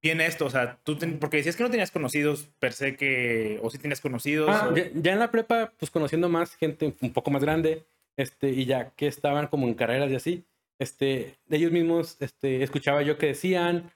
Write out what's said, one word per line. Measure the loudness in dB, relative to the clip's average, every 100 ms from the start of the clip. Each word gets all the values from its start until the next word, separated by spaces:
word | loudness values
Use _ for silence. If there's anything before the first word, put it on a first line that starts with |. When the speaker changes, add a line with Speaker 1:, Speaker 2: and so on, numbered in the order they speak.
Speaker 1:
viene | 0 2 0
esto? | 0 0
O |
sea, | 2 0 -4
tú | -6 -4
ten-, | -4 -4
porque | -2 0
decías | 0 -2
que |
no | 0
tenías | 0 -2
conocidos | -2 -2 0 0 0 -6 _
per | -4
se | -2 -6 -2
que, | -2 0 0 0 -2 -4
o | -6
sí | -6
tenías | -6 -4
conocidos, | -4 -4 -2 0 2
Speaker 2:
Ah, | 2 2
Speaker 1:
o | 0
Speaker 2:
ya, | 0
ya | 0 0
en | 2
la | 2
prepa, | 0 2 0 0 _
pues, | -4
conociendo | -2 0 2 2
más | 2 0 -2
gente | -2 0 -2 -2
un | -2
poco | -2 0
más | 0
grande, | 2 2 2 -2 -8 _ _ -6
este, | -6 _ -2
y | 0 0
ya | 0 -2
que | -4 -4
estaban | -2 0 0 0
como | 0 0
en |
carreras | 0 0 0 0
y | -2
así, | -2 -6 -8 _ _ _
este, | -8 -2 0 0 -4 -12 _
de | 0
ellos | 2
mismos, | 4 2 2 0 -6
este, | -8 _ -2 0
escuchaba | 0 0 0 2
yo | 2 2
que | 0
decían | 0 0 2 2 0 -4